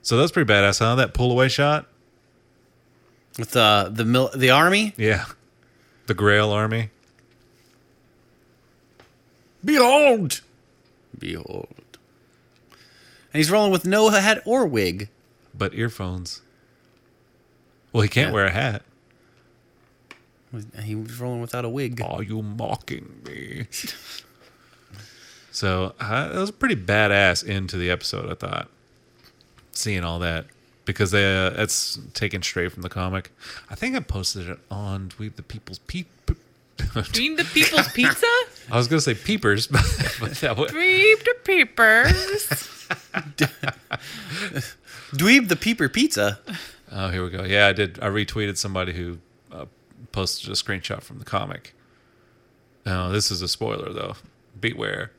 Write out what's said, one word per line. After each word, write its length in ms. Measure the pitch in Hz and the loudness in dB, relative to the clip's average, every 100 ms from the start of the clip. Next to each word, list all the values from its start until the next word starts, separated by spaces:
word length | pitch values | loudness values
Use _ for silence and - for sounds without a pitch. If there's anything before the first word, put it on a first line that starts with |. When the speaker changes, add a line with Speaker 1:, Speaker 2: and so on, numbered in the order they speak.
Speaker 1:
So 160 | - 120 | 0 2
that's 140 | 165 | 2
pretty 180 | 180 120 | 2 4
badass, 280 | 101 101 98 | 4 4 4
huh? 160 | 113 127 | 2 2
That 180 | 123 | 2
pull-away 340 | - 123 123 131 | 2 2 4 2
shot? 400 | 131 143 151 - _ _ _ _ _ _ _ _ _ _ _ _ _ _ - | 2 2 0 -4 _ _ _ _ _ _ _ _ _ _ _ _ _ _ -12
Speaker 2:
With, 160 | 110 123 | -2 4
uh, 340 | 107 104 95 | 6 6 2
the 120 | 110 113 | 0 2
mil-, 240 | 123 131 139 | 2 2 2
the 140 | 131 | 6
army? 420 | 135 165 202 214 156 | 6 6 4 0 0
Speaker 1:
Yeah. 280 | 107 101 - - _ _ _ _ _ _ - | 2 2 -2 -14 _ _ _ _ _ _ -6
The 60 | |
Grail 380 | 92 101 104 107 | 2 4 6 4
army. 380 | 104 110 113 107 _ _ _ _ _ _ _ _ _ _ _ _ _ _ _ _ _ _ _ _ _ _ _ _ _ _ _ | 2 0 -2 -4 _ _ _ _ _ _ _ _ _ _ _ _ _ _ _ _ _ _ _ _ _ _ _ _ _ _ _
Speaker 2:
Behold! 800 | 190 302 247 285 294 233 165 - _ _ _ _ _ _ _ - | 2 6 8 8 8 6 2 -6 _ _ _ _ _ _ _ -12
Behold. 520 | - 82 - 50 - - _ - _ _ _ _ _ _ _ - _ _ - _ _ | -10 -10 -10 -12 -12 -18 _ -20 _ _ _ _ _ _ _ -20 _ _ -20 _ _
And 60 | 147 | 0
he's 100 | 151 | 4
rolling 220 | 208 208 | 4 4
with 140 | 185 175 | 2 2
no 240 | 202 220 | 6 6
hat 320 | 208 196 214 - | 6 4 0 2
or 220 | 254 202 | 2 2
wig. 420 | 117 92 90 104 _ _ _ _ 98 | 2 0 -2 -10 _ _ _ _ -6
Speaker 1:
But 160 | 98 | -4
earphones. 680 | - 110 - 92 92 90 - _ _ _ _ _ _ _ _ _ _ _ _ _ _ _ | -2 -4 -4 -8 -8 -10 -14 _ _ _ _ _ _ _ _ _ _ _ _ _ _ _
Well, 120 | 117 | 0
he 60 | 101 | 2
can't 180 | 123 151 | 2 2
Speaker 2:
Yeah. 40 | |
Speaker 1:
wear 120 | 107 98 | 2 0
a 60 | |
hat. 320 | 90 135 104 _ _ _ _ _ _ _ _ _ _ _ _ _ - _ _ _ 120 110 107 | 0 -2 -4 _ _ _ _ _ _ _ _ _ _ _ _ _ -20 _ _ _ -14 -14 -12
Speaker 2:
He 100 | 107 107 | -10 -8
was 240 | 110 120 | -10 -8
rolling 220 | 123 120 | -8 -6
without 240 | 117 123 120 | -6 -6 -6
a 40 | |
wig. 300 | 131 131 120 | -6 -6 -6
Speaker 1:
Are 200 | - - | -6 -6
you 200 | 101 110 | -6 -6
mocking 800 | 107 107 110 104 - - - - - | -6 -6 -6 -6 -8 -12 -14 -20 -16
me? 400 | - - - - | -14 -12 -12 -10
<laughs> 40 | - - - - - - _ - _ _ _ _ 101 - - - - _ | -10 -12 -14 -16 -18 -20 _ -20 _ _ _ _ -20 -20 -20 -20 -20 _
So, 420 | - 101 92 92 - | -4 -2 0 -2 -6
uh, 260 | 107 117 151 | -4 -4 -4
that 80 | 180 | -4
was 120 | 196 | -6
a 40 | |
pretty 220 | - 269 131 | -2 -2 -2
badass 720 | 90 104 107 101 95 87 - | 0 2 4 4 4 2 -2
end 220 | 98 92 | -6 -4
to 80 | 92 | -4
the 120 | 87 | -2
episode, 400 | 90 - 98 92 | -2 -4 -8 -8
I 40 | |
thought. 340 | 90 - 50 50 _ _ _ _ _ _ _ _ _ _ | -8 -8 -8 -10 _ _ _ _ _ _ _ _ _ _
Seeing 320 | - 110 95 | -8 -4 -4
all 160 | 87 85 | -4 -4
that. 280 | 87 82 - _ _ _ | -4 -4 -8 _ _ _
Because 280 | - 90 98 | -8 -2 2
they, 120 | 101 98 95 92 | 4 4 2 0
uh, 40 | - | 0
it's 420 | - - - - - | -2 -2 -4 -8 -12
taken 300 | - 104 92 | -6 -6 -4
straight 300 | - - 87 | -6 -4 -6
from 80 | - | -6
the 80 | 87 | -10
comic. 420 | 95 92 95 - _ - - - | -6 -4 -6 -8 _ -20 -20 -18
I 60 | 104 | -8
think 200 | 240 262 | -4 -4
I 60 | |
posted 480 | - 101 92 101 87 | -4 -4 -4 -6 -10
it 100 | 82 _ | -12 _
on 380 | 101 101 95 95 - | -10 -6 -6 -8 -12
Dweeb 200 | 107 - | -12 -12
the 60 | |
People's 360 | - 107 - 92 | -16 -16 -16 -18
Peep-, 300 | - 175 175 _ - | -10 -10 -10 _ -4
<laughs> 520 | - _ _ _ - | -4 _ _ _ -6
Speaker 3:
Dweeb 600 | - 117 - - 277 320 | -4 -4 -4 -2 -2 -2
the 80 | 165 | 0
People's 340 | 302 311 311 - | 2 4 2 0
Pizza? 340 | - 247 - 466 480 480 | 2 2 2 2 2 0
Speaker 1:
<laughs> 200 | - - | -10 -2
I 60 | 117 | -2
was 140 | 120 | 2
gonna 100 | 160 | 0
say 140 | 135 | 0
Peepers, 540 | 110 - 214 107 101 - | -2 -2 0 2 0 2
<laughs> 0 | |
but, 140 | - - - - - | 2 2 0 -2 -4
but 120 | 107 - | -8 -4
that 160 | 143 117 | -2 0
would 140 | 151 | -2
Speaker 3:
Dweeb 520 | 302 370 370 415 440 | 0 2 6 6 6
the 120 | 480 494 - | 2 -2 0
Peepers. 1040 | 370 254 - 226 220 277 381 381 285 - | 2 2 4 6 6 6 2 0 -4 -2
Speaker 2:
<laughs> 400 | - - - - 180 - - 147 - 151 - 143 - _ - - 226 196 156 196 160 - - - - - 135 | -6 -6 -18 -10 -10 -8 -10 -10 -2 -2 -2 -10 -10 _ -14 -12 -16 -12 -8 -8 -8 -10 -16 -20 -20 -12 0
Dweeb 320 | 190 269 214 | 4 4 4
the 80 | 170 | 0
Peeper 320 | 214 233 139 | 0 0 -2
Pizza. 500 | - 294 - 101 104 - 175 - - _ | 0 0 2 0 -2 -12 -14 -14 -20 _
Speaker 1:
Oh, 160 | 98 95 | -6 -4
here 120 | 92 | -4
we 60 | 90 | -6
go. 160 | 92 95 | -6 0
Yeah, 220 | 101 101 | 4 4
I 40 | |
did. 260 | 98 98 85 | 4 -2 -2
I 60 | 107 | -4
retweeted 480 | 104 101 110 104 92 | -2 -4 -4 -4 -4
somebody 340 | 101 95 92 | -6 -4 -6
who, 280 | 87 87 85 _ _ _ | -6 -8 -12 _ _ _
uh, 140 | 87 69 _ _ - 123 | -18 -18 _ _ -20 -10
posted 380 | 101 92 - - | -6 -4 -6 -6
a 40 | 98 | -6
screenshot 460 | - 95 - - | -6 -8 -8 -12
from 180 | - - | -12 -18
the 60 | - | -8
comic. 480 | 98 98 - - _ _ _ _ _ _ _ _ _ _ _ - | -6 -6 -12 -16 _ _ _ _ _ _ _ _ _ _ _ -6
Now, 220 | 92 90 | -4 -2
this 240 | 101 101 | -2 -2
is 100 | 92 | -4
a 60 | 90 | -6
spoiler, 460 | - 113 101 98 | -6 -6 -6 -8
though. 220 | 104 98 - - _ _ 104 | -8 -10 -12 -20 _ _ -6
Beware. 520 | 113 - 107 98 98 | -6 -4 -6 -6 -10